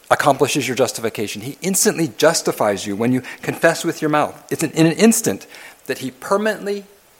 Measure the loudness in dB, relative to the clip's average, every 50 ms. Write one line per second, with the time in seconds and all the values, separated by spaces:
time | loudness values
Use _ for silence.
0 | _ 0 0 2 4 2 4 4 2 2 2 -2 -2 -2 0 0 0 0 0 -4
1 | -6 -6 -4 -4 -6 -6 -6 -8 -10 -10 -12 -8 -6 -4 0 2 2 2 2 0
2 | -2 -4 -2 4 4 4 4 4 0 -2 0 0 0 0 0 -2 -4 -6 -4 -2
3 | 0 0 0 0 -2 -6 -14 -12 -8 -8 -6 2 2 2 2 2 -4 -4 -4 -2
4 | -2 0 2 2 0 0 -4 -10 -10 -8 -6 -4 -4 -4 2 4 4 4 4 4
5 | 4 4 4 4 0 -2 -4 -4 -8 -16 -20 -20 -20 -20 -20 _ _ -8 -8 -6
6 | -8 -12 -12 -10 -4 -2 0 0 0 -2 -4 -4 -6 -6 -8 -8 -8 -16 -20 _
7 | _ _ _ -10